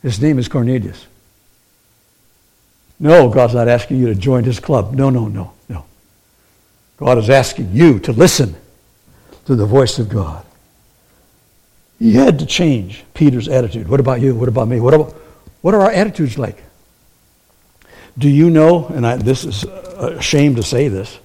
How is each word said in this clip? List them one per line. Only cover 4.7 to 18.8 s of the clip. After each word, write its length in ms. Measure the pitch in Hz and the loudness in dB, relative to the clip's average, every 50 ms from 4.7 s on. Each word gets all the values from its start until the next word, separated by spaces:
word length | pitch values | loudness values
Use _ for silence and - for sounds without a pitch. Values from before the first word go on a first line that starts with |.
| 147 120 95 98 135 | -2 -2 -2 -2 -4
No, 160 | 135 135 135 | -2 0 0
no, 180 | 127 123 113 | 0 -2 -4
no, 240 | 107 104 101 87 - _ _ _ | -4 -8 -10 -10 -12 _ _ _
no. 160 | - 117 82 - _ _ _ _ _ _ _ _ _ _ _ _ _ _ _ _ _ _ _ _ _ _ | -14 -14 -14 -14 _ _ _ _ _ _ _ _ _ _ _ _ _ _ _ _ _ _ _ _ _ _
God 220 | _ 143 127 127 | _ 0 2 2
is 120 | 117 107 110 | 2 4 4
asking 420 | 135 135 - - - - 117 92 92 | 2 2 2 0 -6 -10 -8 -4 2
you 260 | 123 165 165 127 95 | 4 4 4 4 2
to 140 | - - 117 | -2 -4 2
listen 420 | 113 170 180 - - 139 98 82 - _ _ _ _ _ _ _ _ _ _ _ _ _ _ - _ _ | 2 2 2 4 0 -4 -4 -4 -14 _ _ _ _ _ _ _ _ _ _ _ _ _ _ -20 _ _
to 100 | - 135 | -4 -2
the 80 | 113 101 | 0 0
voice 340 | 104 113 139 131 113 - - | 2 2 2 2 2 -2 -6
of 80 | 113 | -6
God. 380 | 98 117 104 92 76 78 - - _ _ _ _ _ _ _ _ _ _ _ _ _ _ _ _ _ _ _ _ _ _ _ _ _ _ _ _ _ _ _ | -4 -4 -6 -6 -6 -10 -14 -18 _ _ _ _ _ _ _ _ _ _ _ _ _ _ _ _ _ _ _ _ _ _ _ _ _ _ _ _ _ _ _
He 140 | 226 - - | 0 2 4
had 260 | - - 262 165 135 | 4 4 2 2 -2
to 60 | 156 | -6
change 580 | - - - 175 160 135 113 95 90 104 - - _ _ | -6 -4 -2 0 0 0 -2 -4 -8 -14 -20 -20 _ _
Peter's 360 | - 156 147 127 123 113 131 | 2 2 2 2 0 -4 -2
attitude. 400 | 139 131 120 104 - 117 101 80 | -2 -2 -2 -2 -6 -8 -4 -2
What 100 | 127 139 | -2 0
about 220 | 123 135 131 120 | 0 0 -2 0
you? 120 | 127 135 123 | 0 -2 0
What 120 | 113 123 | 0 -2
about 220 | 123 110 127 113 113 | -2 -2 -2 -2 -2
me? 100 | 127 117 | -2 0
What 140 | 113 131 151 | 2 4 2
about, 200 | 151 151 - - - - - _ _ _ - _ _ | 2 2 -2 -10 -20 -20 -20 _ _ _ -20 _ _
what 120 | - 170 214 | -2 0 2
are 80 | 208 | 2
our 100 | 190 196 | 2 2
attitudes 460 | - 165 208 214 - - 160 127 104 | 2 0 -2 -2 -2 -4 -4 -4 -4
like? 260 | 143 123 - - - - _ _ _ _ _ _ _ _ _ _ _ _ _ _ _ _ _ _ _ _ _ _ _ _ _ - - - - _ | -6 -8 -8 -10 -14 -20 _ _ _ _ _ _ _ _ _ _ _ _ _ _ _ _ _ _ _ _ _ _ _ _ _ -20 -20 -20 -20 _
Do 120 | 123 123 143 | -2 0 2
you 200 | 139 143 160 170 | 4 4 4 4
know, 380 | 165 156 156 165 175 170 | 6 6 6 6 4 2